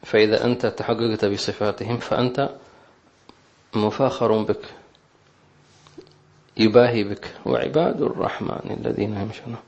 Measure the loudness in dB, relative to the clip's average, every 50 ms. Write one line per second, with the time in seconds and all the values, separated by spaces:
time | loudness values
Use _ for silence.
0 | -12 2 4 4 6 6 4 2 2 2 0 2 0 -2 -2 -2 -2 -2 -2 0
1 | 0 -2 0 0 0 0 0 0 -4 -6 -4 -2 -2 -2 -2 -2 -4 -4 -4 -6
2 | -2 -2 0 0 0 0 0 0 -2 -2 -4 -10 -20 -20 -20 -20 -20 _ _ _
3 | _ _ _ _ _ _ -20 _ _ _ _ _ _ _ -2 0 0 0 2 2
4 | 0 0 0 0 2 2 2 2 2 0 -2 -4 -4 -16 -20 -20 -20 -20 _ _
5 | _ _ _ _ _ _ _ _ _ _ _ _ _ _ _ _ _ -20 -20 -20
6 | -20 -20 _ _ _ _ _ _ _ _ _ 2 2 6 8 8 6 8 4 0
7 | 0 -2 -4 -8 -10 -16 -16 -10 -2 0 0 0 0 0 2 2 2 2 0 0
8 | -2 -2 -2 -2 -4 -4 -4 -4 -6 -6 -6 -6 -6 -8 -8 -6 -4 -4 -2 -2
9 | -2 -4 -4 -6 -6 -6 -8 -12 -12 -12 -14 -14 -14